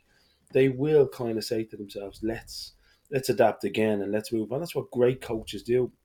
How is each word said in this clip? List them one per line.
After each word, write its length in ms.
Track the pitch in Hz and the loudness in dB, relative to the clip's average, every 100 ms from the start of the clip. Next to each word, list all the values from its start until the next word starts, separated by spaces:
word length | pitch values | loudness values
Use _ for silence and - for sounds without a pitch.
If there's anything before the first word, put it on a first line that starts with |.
| _ _ _ _ _ | _ _ _ _ _
they 160 | 131 135 | 4 4
will 400 | 127 151 151 135 | 2 4 6 4
kind 280 | - 117 110 | 2 -4 -4
of 80 | |
say 200 | - 113 | -2 -4
to 120 | 110 107 | -4 -10
themselves, 440 | 101 101 98 - | -12 -12 -12 -6
"Let's, 500 | 110 120 - - - _ _ _ - | -6 -6 -10 -14 -16 _ _ _ -6
let's 180 | 135 131 | -4 -2
adapt 360 | 117 110 - | 4 4 2
again 380 | 101 110 110 101 | -4 0 0 0
and 100 | 98 | 0
let's 200 | 107 - | -2 -2
move 200 | 113 104 | -4 -4
on." 80 | 135 | -6
That's 140 | 170 | -6
what 160 | 143 113 | -6 -6
great 300 | 120 123 127 | 2 2 2
coaches 420 | - 110 - 101 | -6 -8 -8 -10
do. 280 | 117 123 120 _ | 0 0 0 _